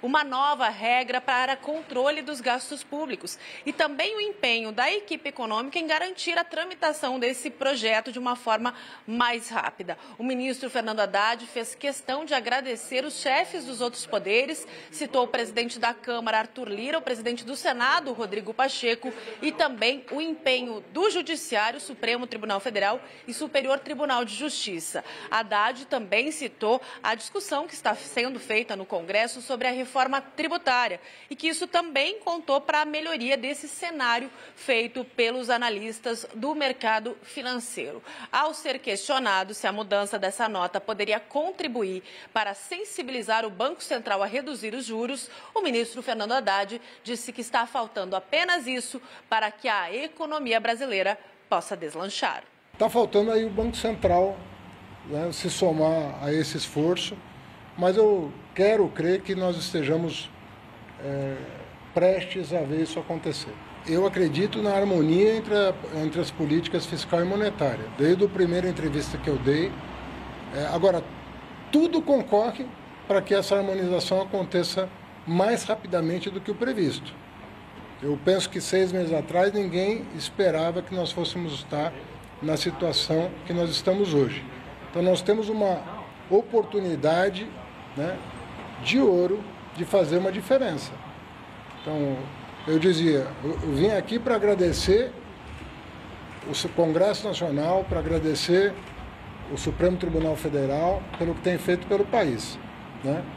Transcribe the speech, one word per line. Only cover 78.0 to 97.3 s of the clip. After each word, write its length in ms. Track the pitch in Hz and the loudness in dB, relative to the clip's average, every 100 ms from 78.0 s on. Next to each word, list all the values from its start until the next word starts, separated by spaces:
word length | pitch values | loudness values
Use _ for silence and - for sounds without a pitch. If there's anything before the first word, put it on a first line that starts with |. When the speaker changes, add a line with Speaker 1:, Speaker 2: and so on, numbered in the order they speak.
Speaker 2:
Eu 160 | 143 143 | -4 0
penso 240 | 147 190 - | 4 4 2
que 140 | 190 | -4
seis 300 | - 190 185 | 0 4 4
meses 200 | 185 170 | 2 2
atrás 400 | 160 143 170 196 | 0 2 4 4
ninguém 540 | 208 190 170 190 226 - 160 | 4 0 2 0 0 -4 -8
esperava 680 | 143 - 190 156 165 170 | -8 2 4 4 2 0
que 100 | 180 | -4
nós 180 | 185 160 | -2 -2
fôssemos 420 | - 165 180 170 139 | 0 -2 -2 -4 -6
estar 360 | - 151 147 - - - - - | -6 -2 -2 -4 -14 -16 -18 -8
na 160 | 151 156 | -2 0
situação 760 | - - 170 143 - 160 175 185 - | 0 0 0 0 2 2 0 -4 -4
que 60 | |
nós 180 | 175 170 | 0 0
estamos 420 | 151 - 190 196 | 2 2 4 4
hoje. 320 | 151 127 - - - - - - | 6 4 2 -10 -14 -14 -14 -8
Então 100 | 175 | 0
nós 220 | 180 180 | 4 4
temos 260 | - 214 214 | 4 2 2
uma 320 | 220 202 175 - - - - - | 2 2 2 -2 -10 -12 -16 4
oportunidade, 1200 | 185 233 233 214 208 190 156 147 165 190 185 220 - - - - 139 | 4 6 2 2 0 0 2 4 4 4 0 -8 -12 -16 -16 -14 -6
né, 200 | 156 190 - - - - - - | -4 -4 -10 -12 -12 -12 -12 -8
de 160 | 123 240 | 2 6
ouro 440 | 262 180 175 202 208 - - - | 8 6 4 2 -4 -12 -14 -8
de 80 | |
fazer 360 | 170 202 160 170 | 2 4 4 4
uma 120 | 190 | 2
diferença. 600 | 190 - 262 247 156 - - - - - - - - - - | -2 4 4 4 -2 -6 -12 -14 -16 -16 -16 -16 -16 -16 -12
Então, 340 | - 156 143 131 - - - - - | -6 -2 0 -2 -6 -12 -14 -10 2
eu 100 | 160 | 4
dizia, 500 | 170 165 165 147 131 139 | 6 6 6 4 2 -4
eu, 100 | 139 | -4
eu 200 | 165 160 | -2 -2
vim 160 | 139 190 | 4 4
aqui 300 | 208 - 226 | 4 0 -2
para 160 | 233 226 | 2 4
agradecer 760 | 208 196 180 151 - 202 254 - - - - - - - - - - - - - - | 4 6 4 2 6 6 4 -4 -16 -16 -14 -14 -14 -16 -16 -16 -16 -16 -16 -14 -6
o 60 | |
Su-, 160 | 147 175 | -4 -2
Congresso 580 | - 170 156 190 - | 2 4 6 4 2
Nacional, 560 | 214 | -2